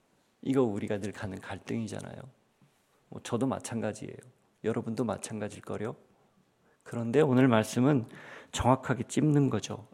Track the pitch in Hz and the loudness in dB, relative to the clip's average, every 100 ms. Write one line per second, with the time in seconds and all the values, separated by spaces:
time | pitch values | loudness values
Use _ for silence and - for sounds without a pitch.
0 | _ _ _ _ - 135 123 101 110 104 | _ _ _ _ -2 2 2 0 -4 -4
1 | 101 - 104 95 - 98 - 117 110 - | -4 -6 -8 -8 -10 -12 -8 -6 -6 -8
2 | - - 131 _ _ _ _ _ _ _ | -10 -14 -16 _ _ _ _ _ _ _
3 | - - - 117 131 95 - 117 107 - | -18 -14 -4 -2 0 -2 -4 -4 -4 -6
4 | 90 - - _ _ _ 104 117 113 113 | -10 -14 -18 _ _ _ -4 -2 -4 -4
5 | 120 95 - 110 104 98 - 98 107 131 | -2 -4 -6 -8 -8 -10 -10 -6 -6 -8
6 | _ _ _ _ _ _ _ _ - 120 | _ _ _ _ _ _ _ _ -10 -6
7 | 117 123 151 127 135 113 110 - 127 143 | 0 4 6 6 6 6 4 4 4 4
8 | 110 - - - - - 117 131 - 131 | 0 -12 -18 -20 -12 -2 4 4 2 -4
9 | - - 151 147 135 113 - 107 107 | -2 0 4 4 4 2 -4 -10 -12